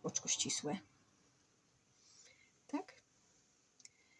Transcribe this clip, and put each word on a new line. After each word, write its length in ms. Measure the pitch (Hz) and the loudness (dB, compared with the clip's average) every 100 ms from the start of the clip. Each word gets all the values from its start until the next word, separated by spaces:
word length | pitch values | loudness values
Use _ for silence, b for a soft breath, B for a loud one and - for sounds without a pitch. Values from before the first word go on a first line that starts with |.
oczko 240 | - - - | 0 0 0
ścisłe. 500 | - - - 147 190 - - - - - - - _ _ _ _ - b b b b b - - | 2 4 2 2 0 -2 -20 -20 -20 -20 -20 -20 _ _ _ _ -20 b b b b b -20 -4
Tak? 340 | 302 - - _ - - - _ _ _ _ B B B | -4 -4 -14 _ -20 -20 -20 _ _ _ _ B B B